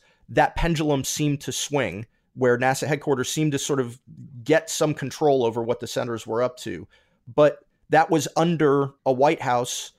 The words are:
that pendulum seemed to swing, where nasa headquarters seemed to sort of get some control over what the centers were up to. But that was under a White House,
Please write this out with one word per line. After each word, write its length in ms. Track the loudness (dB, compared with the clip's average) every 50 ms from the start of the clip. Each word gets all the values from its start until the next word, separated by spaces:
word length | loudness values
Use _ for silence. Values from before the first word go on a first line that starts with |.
| _ _ _ _ _ -4
that 260 | 0 0 0 2 0
pendulum 480 | 0 0 0 0 0 0 0 0 -2 -2
seemed 380 | -4 -4 -2 -2 -2 -2 -4
to 100 | -6 -8
swing, 560 | -8 -8 -6 -4 -2 -2 -2 -2 -4 -8 -14 -16 _ _ _ _ -6
where 220 | 0 2 2 2
nasa 300 | 2 2 0 0 0 -2
headquarters 420 | -4 -4 -2 0 -2 -2 0 -2 -4
seemed 220 | -2 -2 0 0 0
to 60 | -2
sort 220 | -2 -2 -2 -2
of 180 | -2 -4 -6 -16 _ -20 -20 -20 -20 -20 -20 -8 0
get 260 | 2 2 2 2 0
some 240 | -4 -2 0 0 -2
control 500 | -2 -6 -10 -4 0 2 2 4 4 2
over 160 | 0 -2 -2
what 200 | -2 -4 -4 -4
the 80 | -6 -8
centers 360 | -6 -6 -6 -4 -6 -8 -8
were 200 | -6 -2 -2 -2
up 120 | -2 -4 -8
to. 280 | -12 -12 -10 -12 -12 -18 _ _ _ _ _ _ _
But 320 | -4 2 4 4 4 4 0 _ _ _ _ _ 2
that 180 | 4 4 4 4
was 200 | 2 0 0 0 0
under 540 | 0 2 2 2 2 4 4 4 2 0 -2 -4 _ -2
a 80 | 0 2
White 300 | 4 4 2 2 0 0
House, 500 | 0 0 0 -2 -4 -8 -10 -12 -14 _